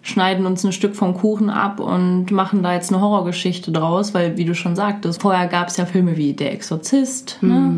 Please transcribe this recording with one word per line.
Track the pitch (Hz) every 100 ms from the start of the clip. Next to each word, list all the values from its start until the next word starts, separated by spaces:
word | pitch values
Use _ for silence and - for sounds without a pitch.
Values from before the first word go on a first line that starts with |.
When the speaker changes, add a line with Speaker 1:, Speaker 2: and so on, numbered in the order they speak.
Speaker 1:
schneiden | - - 185 190 185
uns | 185
ein | 196
Stück | 180 202 202
vom | 185
Kuchen | 180 214 214 208
ab | - 202 208
und | - 180 180 180 185
machen | 202 190 208
da | 180
jetzt | 180 175
eine | 190
Horrorgeschichte | 208 208 175 170 185 180 -
draus, | 165 160 175 208
weil, | 185 175 160
wie |
du | 170
schon | 170 180
sagtest, | 170 208 208 165 170
vorher | 202 185 180
gab's | 175 175 -
ja |
Filme | 175 190 180 156
wie | 147
Der | 139 139
Exorzist, | - - 160 - 269 262 - - -
Speaker 2:
Mhm. | 190 - -